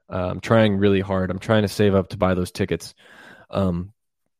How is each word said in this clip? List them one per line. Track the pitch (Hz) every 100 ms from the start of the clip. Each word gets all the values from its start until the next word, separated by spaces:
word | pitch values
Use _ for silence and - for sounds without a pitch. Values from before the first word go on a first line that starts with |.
| _
Uh, | 92 92
I'm | 92
trying | - 113 107 98
really | 101 98
hard. | 95 95 92
I'm | 92
trying | - 110
to | 101
save | - 104
up | 95 90
to | 101
buy | 92
those | 90 87
tickets. | - 98 82 - - _ - - - -
Um, | - 95 87 98 _ _ _ _ _